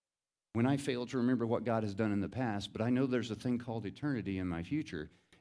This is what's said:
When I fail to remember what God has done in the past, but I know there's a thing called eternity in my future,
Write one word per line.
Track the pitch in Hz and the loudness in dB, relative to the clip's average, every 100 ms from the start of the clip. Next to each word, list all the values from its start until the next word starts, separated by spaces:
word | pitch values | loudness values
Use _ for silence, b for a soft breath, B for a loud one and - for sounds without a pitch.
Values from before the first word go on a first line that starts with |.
| _ _ _ _ _ | _ _ _ _ _
When | 113 123 | 2 4
I | 143 | 4
fail | 139 123 120 | 0 -2 -2
to | 135 | 2
remember | 120 127 117 | 2 4 2
what | 117 113 | 0 2
God | 113 | 2
has | 107 | 0
done | 98 110 | 0 2
in | 101 | 2
the | 90 | 0
past, | 123 123 101 101 | -2 -2 -2 -4
but | 107 | -2
I | 113 | 2
know | 127 135 | 2 2
there's | 123 110 | 2 0
a | 104 | -4
thing | 127 120 | 0 -2
called | 120 113 98 | -2 -6 -6
eternity | 90 147 123 98 92 | -4 -2 -2 -2 -2
in | 90 | 0
my | 85 | -2
future, | 85 151 - 82 76 b b b | -2 -4 -4 -8 -10 b b b